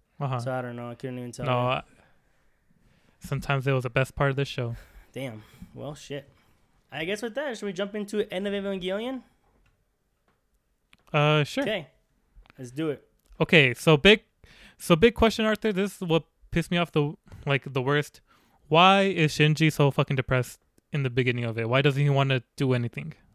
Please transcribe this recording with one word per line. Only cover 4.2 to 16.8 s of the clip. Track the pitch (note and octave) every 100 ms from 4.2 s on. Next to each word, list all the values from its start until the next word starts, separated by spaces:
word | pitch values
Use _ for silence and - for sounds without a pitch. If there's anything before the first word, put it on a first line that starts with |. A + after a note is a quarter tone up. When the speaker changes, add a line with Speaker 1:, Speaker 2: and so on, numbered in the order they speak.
| C#3+
Speaker 1:
of | C3+
the |
show. | C3+ - A#2+ A#2 - - -
Speaker 2:
Damn. | - C3+ A2 A2 - -
Well, | A#2+ B2+
shit. | D3 - D3 - _ _ _ _ _ _
I | C#3+
guess | E3 G#3
with | A#3 G#3+
that, | C4+ A3
should | G3+
we |
jump | F3+ G3+
into | G#3 G3+ G#3+ -
End | F#3 G3+
of |
Evangelion? | G3+ G3 G3 F3+ G3 A#3+ C4 - _ _ _ _ _ _ _ _ _ _ _ _ _ _ _ _ _ -
Speaker 1:
Uh, | D3+ D3+ D#3
sure. | C#3 -
Speaker 2:
Okay. | C4+ G#3 C#3+ _ _ _ _ - - -
Let's | B2
do | C3 D#3+
it. | C3+ _ _ _ -
Speaker 1:
Okay, | E3 F3 C3
so | A#2 - D3+
big, | G3 A3 _ _ _ - - -
so | - E3
big | A3+
question, | - A3+ A3
Arthur. | G#3+ G#3+ A3
This | F#3 G3+ -
is | F3+
what | D#3+ - _ -
pissed | E3+ -
me |
off | F3